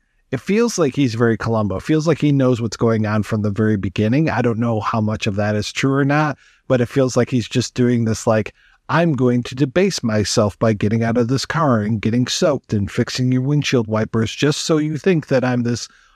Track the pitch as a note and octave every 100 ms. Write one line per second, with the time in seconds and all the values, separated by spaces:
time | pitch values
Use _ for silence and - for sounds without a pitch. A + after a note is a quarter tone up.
0 | _ _ _ - - G#3 A#3 F#3 D3 C#3+
1 | C3+ A2 A#2 A2 A2+ A2+ G#2 F#2+ - D#3
2 | D#3+ D3+ D3 C#3 B2+ A#2 A2+ - A#2 A2
3 | G#2+ G#2+ G2 A2 G#2+ G2 G#2+ G#2+ F#2+ -
4 | G#2+ C3+ D#3+ G#2+ A#2+ A2 A#2+ A2 G#2 A2+
5 | G#2+ G#2+ A2 G2 G#2 G#2+ G#2 - C3+ C3+
6 | C#3 D3 D3+ C3+ _ _ - B2+ A#2 C#3
7 | C3 B2 A#2 B2+ - B2+ - - B2 A#2+
8 | A2+ A2 - A2 G#2 - _ _ - D3
9 | F3 B2+ B2+ B2 - B2+ C#3+ F3 G3 -
10 | A2+ G#2+ G2 - G#2 - A2+ G#2+ G#2 A2+
11 | A2+ A#2 A#2 C3+ - D#3 D#3 A2+ G#2 A2+
12 | A2 A#2+ B2 - E3+ C3+ - G#2+ G2 -
13 | A#2 - B2+ B2+ C3 D3 - B2+ G#2 A2
14 | A2 A2+ A2 - C#3+ - - D#3 D3+ D#3
15 | G3 E3 - C3 B2+ B2 A#2+ A#2+ - _
16 | _